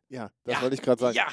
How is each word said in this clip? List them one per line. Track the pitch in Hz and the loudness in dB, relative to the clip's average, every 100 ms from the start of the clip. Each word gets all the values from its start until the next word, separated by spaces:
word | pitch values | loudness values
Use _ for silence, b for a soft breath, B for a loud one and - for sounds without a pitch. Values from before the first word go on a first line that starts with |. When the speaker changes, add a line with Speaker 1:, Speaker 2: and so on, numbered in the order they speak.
| - | -14
Speaker 1:
Ja, | 127 104 _ - | -12 -12 _ -4
das | 131 | -2
Speaker 2:
Ja. | |
Speaker 1:
wollte | 131 131 | 0 0
ich | |
grad | - 120 | 2 2
sagen. | 123 113 | 4 2
Speaker 2:
Ja. | 90 | -2